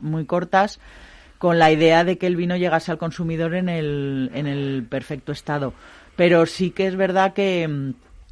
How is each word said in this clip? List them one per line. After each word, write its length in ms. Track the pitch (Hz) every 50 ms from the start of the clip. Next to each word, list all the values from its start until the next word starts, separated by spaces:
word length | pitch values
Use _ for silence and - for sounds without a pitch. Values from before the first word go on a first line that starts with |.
muy 260 | - 156 156 160 151
cortas, 540 | - 175 175 180 - - 190 202 214 - - - - - - - - - - - - - -
con 200 | - 175 170 170
la 140 | 160 156
idea 320 | 160 156 165 160 165 165 175
de 140 | 180 180 180
que 80 | 185
el 100 | 180 180
vino 180 | 165 180 175 180 180
llegase 320 | 180 175 156 165 - 180
al 60 | 165 160
consumidor 560 | 170 165 - - 170 165 165 160 165 165 170
en 160 | 185 185 180
el, 600 | 170 160 151 147 143 143 139 139 139 135 131 123 -
en 120 | 139 151
el 380 | 143 139 143 139 139 135 131 117
perfecto 460 | - 139 135 131 - 151 135 - 151
estado. 400 | 143 - - - 147 147 139 123 - - - - - - - - -
Pero 300 | - 175 175 175 165 165
sí 260 | 165 - - 190 175
que 160 | - - 190
es 100 | 190 185
verdad 360 | 190 190 185 180 190 190 190
que, 340 | - 202 196 190 185 170 165
mm, 280 | 156 147 139 139 135 - _ _ _ - - - -